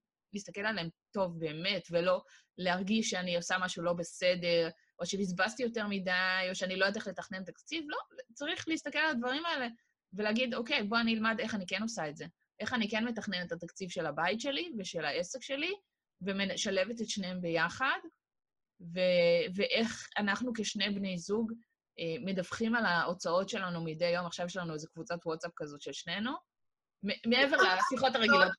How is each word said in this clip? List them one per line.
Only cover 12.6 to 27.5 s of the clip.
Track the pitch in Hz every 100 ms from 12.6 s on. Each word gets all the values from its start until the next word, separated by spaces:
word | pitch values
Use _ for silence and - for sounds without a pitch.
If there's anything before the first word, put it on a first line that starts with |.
| 208
אני | 254 202
כן | 220 240
מתכננת | 233 202 180 175
את |
התקציב | 170 170 - 185
של | 180 160
הבית | 151 170 226
שלי | 277 277 349 233
ושל | 180 175 151
העסק | 143 180 254
שלי, | 233 277 330 403 _ _ _ -
ומשלבת | 185 190 196 147 214 190 185 233
את | 214
שניהם | 208 185 185
ביחד, | 175 165 170 - 269 359 349 _ _ _ _ _ _ _ 175
ו-, | 175 185 180 170 170 165 185
ואיך | 196 208 226 - - -
אנחנו | 208 202 254 226
כשני | 208 214 202
בני | 202 196 180
זוג, | 170 208 226 - _ _ _ -
אה, | 165 160 185
מדווחים | 190 180 - 226 233
על | 208
ההוצאות | 170 143 185 180 175 190
שלנו | 226 185 170
מדי | 165 156 175
יום". | 175 180
עכשיו | - 175
יש | 185
לנו | 170
איזו | 156 160
קבוצת | 165 156 170 170
וואטסאפ | 160 170 -
כזאת | 156 147
של | -
שנינו, | 139 - 185 226 330 _ _ _ _ _ _
מ-, | 196 - 233
מעבר | 247 269